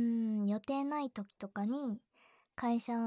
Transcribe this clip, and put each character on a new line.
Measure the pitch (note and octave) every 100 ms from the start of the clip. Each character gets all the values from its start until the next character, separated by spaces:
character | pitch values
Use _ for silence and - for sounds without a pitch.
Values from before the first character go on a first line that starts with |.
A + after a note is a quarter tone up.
| A#3 A#3 A3 G#3+
ん、 | G3+
予 | G#3+
定 | - C4+
な | C#4 D4+
い | C#4
時 | - G3 -
と | G3
か | G3+ G#3
に、 | C4+ C4+ A3 - _ - _ _ -
会 | A#3+ A#3
社 | -
終 | A#3